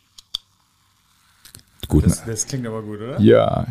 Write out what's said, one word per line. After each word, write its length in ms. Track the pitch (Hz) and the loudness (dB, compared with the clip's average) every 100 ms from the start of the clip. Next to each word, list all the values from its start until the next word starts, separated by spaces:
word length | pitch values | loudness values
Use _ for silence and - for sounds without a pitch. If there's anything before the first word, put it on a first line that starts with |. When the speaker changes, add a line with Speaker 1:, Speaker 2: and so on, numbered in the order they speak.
| _ _ - - _ _ _ _ _ _ _ _ _ _ - - _ _ - | _ _ -16 -16 _ _ _ _ _ _ _ _ _ _ -20 -20 _ _ 0
Speaker 1:
Gut, 160 | 135 | 2
Speaker 2:
Das, 220 | 107 90 117 | 2 0 -4
Speaker 1:
ne? 60 | |
Speaker 2:
das 140 | 110 - | -8 -6
klingt 200 | 131 120 | -8 -8
aber 160 | 110 | -10
gut, 160 | 104 104 | -10 -12
oder? 200 | 113 147 | -8 2
Speaker 1:
Ja, 460 | 104 113 107 - - | 6 6 4 -2 -6